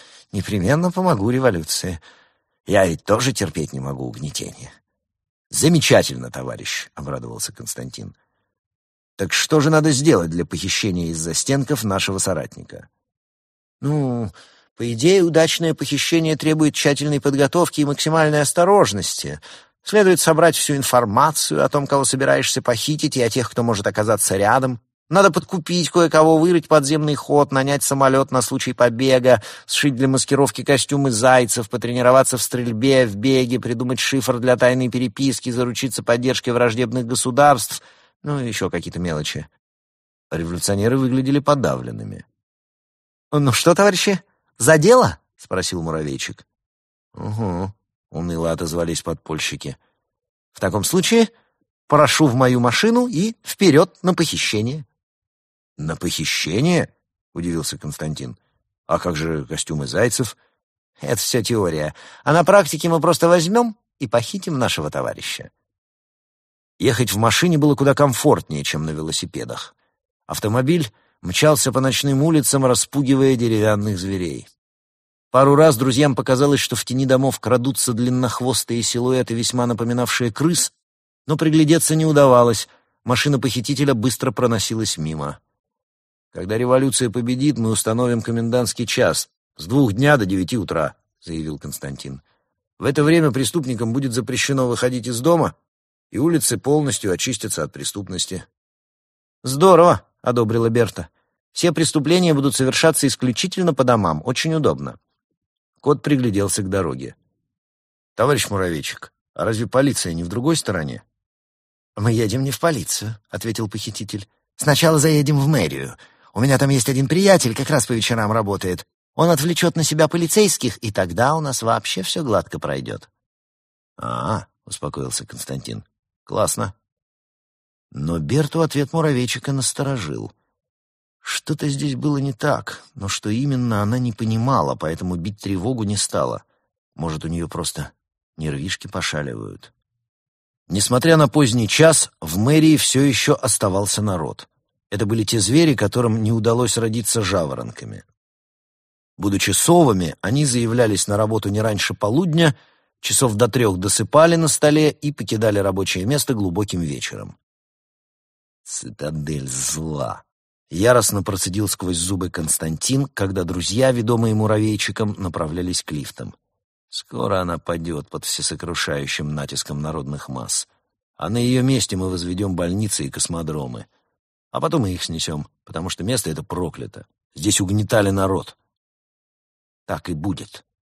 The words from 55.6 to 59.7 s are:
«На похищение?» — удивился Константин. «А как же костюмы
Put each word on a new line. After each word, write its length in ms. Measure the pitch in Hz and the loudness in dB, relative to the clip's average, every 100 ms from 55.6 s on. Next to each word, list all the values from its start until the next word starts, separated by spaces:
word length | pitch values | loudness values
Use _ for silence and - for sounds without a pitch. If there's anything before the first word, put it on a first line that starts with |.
| _ - | _ -12
«На 180 | 76 80 | -8 -6
похищение?» — 1000 | 90 - 78 - - 90 156 175 - _ _ _ _ | -6 -4 -4 -4 -2 0 2 2 -2 _ _ _ _
удивился 440 | 85 87 82 76 76 | -8 -6 -4 -6 -8
Константин. 580 | 78 71 78 76 65 58 _ _ _ _ - | -10 -10 -8 -8 -10 -14 _ _ _ _ -4
«А 120 | 85 | -2
как 180 | 90 78 | -2 -4
же 300 | 80 80 69 | -4 -4 -6
костюмы 400 | 78 - | -8 -6